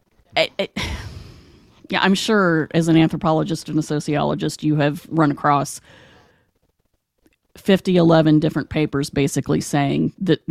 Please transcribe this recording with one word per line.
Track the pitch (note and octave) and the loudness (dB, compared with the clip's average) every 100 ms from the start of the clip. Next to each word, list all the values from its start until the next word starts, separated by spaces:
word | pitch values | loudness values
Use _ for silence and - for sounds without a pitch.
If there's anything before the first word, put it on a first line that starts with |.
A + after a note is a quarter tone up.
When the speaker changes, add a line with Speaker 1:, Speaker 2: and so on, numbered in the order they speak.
| _ _ _ - | _ _ _ -4
Speaker 1:
yeah. | D#3+ - | -4 -4
Speaker 2:
I, | - - | -8 -8
I, | - - - - - | -10 -10 -12 -18 -20
<sighs> | - - _ _ _ - | -20 -20 _ _ _ -6
yeah, | G3 | 0
I'm | F#3+ | 2
sure | G3 - G#3+ F3+ D#3+ C#3+ | 2 2 2 2 0 0
as | E3 E3 | 0 4
an | D#3+ | 4
anthropologist | D#3+ D#3 D#3+ D#3 D#3 D#3+ - | 4 0 0 0 -2 -6 -4
and | D3+ | -4
a | |
sociologist, | D3+ D3+ D#3 D3 D3 D3+ D3+ - | -2 -4 -2 -2 -2 -2 -6 -4
you | D3+ D3+ | -2 0
have | D3 D3 - | 0 -2 -4
run | D#3+ D3 | 0 0
across | C#3+ D3 C#3+ C#3+ - - - - _ _ _ _ _ _ _ _ _ _ _ _ _ _ - | 0 0 0 -2 -10 -20 -20 -20 _ _ _ _ _ _ _ _ _ _ _ _ _ _ -6
fifty, | - F#3+ G3 F3+ | 0 0 2 2
eleven | E3 D#3+ D#3 D3+ | 4 4 4 4
different | D#3 D3+ - | 2 -4 -4
papers | D3+ D3+ C#3 C#3+ | -4 -2 -4 -4
basically | C#3+ C#3 C#3 - D3+ | -2 -2 -2 -2 -4
saying | - C#3+ C#3 D3 D#3+ - | -2 -2 0 -2 -4 -4
that, | F3+ D3+ - | -2 -2 -2